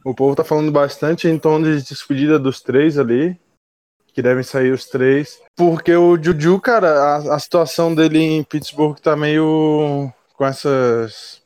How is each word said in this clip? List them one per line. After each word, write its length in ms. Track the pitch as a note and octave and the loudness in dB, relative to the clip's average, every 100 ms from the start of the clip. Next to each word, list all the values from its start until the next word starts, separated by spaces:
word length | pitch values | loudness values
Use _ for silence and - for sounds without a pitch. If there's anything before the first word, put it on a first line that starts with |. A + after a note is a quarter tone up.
O 100 | C3 | -10
povo 220 | B2 C3+ C#3 | -2 0 0
tá 80 | |
falando 260 | D#3+ D3+ D3+ | -2 -2 0
bastante 560 | D3 C#3 - D3+ F3 F3 | 0 -2 -2 -4 -2 -2
em 120 | D#3+ | 0
tom 240 | D#3+ D#3 | 0 0
de 200 | D#3+ D3+ | 0 -2
despedida 560 | C3 C#3 - C3+ D3 D#3 | -6 -14 -6 -2 0 2
dos 220 | C3+ - | 0 -4
três 380 | - B2+ D#3+ D3 | -2 0 2 0
ali, 420 | B2 A#2+ E3 F3+ _ _ _ _ _ _ _ | 0 0 -2 -6 _ _ _ _ _ _ _
que 80 | - | -2
devem 220 | B2 B2+ | 0 0
sair 300 | B2+ C#3 B2+ | -2 -2 0
os 120 | C3 | -2
três. 560 | - C3 C3 C3+ D3 - _ - | -4 0 2 2 -2 -14 _ -2
Porque 380 | F3 E3 - F3 | 0 2 2 4
o 260 | F3 E3+ | 4 4
Juju, 380 | D#3 D#3 D#3+ F#3+ | 0 0 2 2
cara, 280 | C4 A#3 F3 | 2 2 2
a, 480 | D3 C#3+ D3 D3+ D3 | 2 2 0 -2 -4
a 20 | |
situação 560 | - F3+ D#3 - E3 | 0 0 0 0 0
dele 260 | D#3+ D#3+ D#3 | 2 2 2
em 240 | D#3+ D#3 | 0 -2
Pittsburgh 540 | C#3+ D3+ - D3 D3+ C#3+ | -4 -8 -8 -4 -4 -2
tá 160 | - D3+ | -2 0
meio 960 | D3+ D#3 D#3 D#3 D#3 D3+ D3 C#3+ C#3 - _ | 0 0 0 0 0 0 0 -2 -6 -10 _
com 100 | - | -4
essas 960 | C3+ C3+ D3 C3+ B2 A#2 A2+ - - - | -4 -2 -2 0 2 0 -4 -10 -20 -20